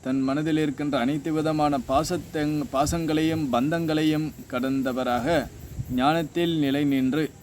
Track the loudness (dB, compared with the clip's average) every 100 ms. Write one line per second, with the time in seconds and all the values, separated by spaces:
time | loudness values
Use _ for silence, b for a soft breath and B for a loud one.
0 | -2 0 0 0 0 0 0 -2 -2 0
1 | 0 -2 -2 -2 0 2 2 0 2 0
2 | 0 -4 -4 -4 -2 -2 -2 0 0 0
3 | 0 2 2 0 0 2 2 0 0 2
4 | 2 2 -2 -8 -8 -4 -2 0 -2 -2
5 | 0 0 2 0 0 -10 -14 -10 -4 2
6 | 2 2 0 0 0 2 2 2 2 2
7 | 2 0 -2 -6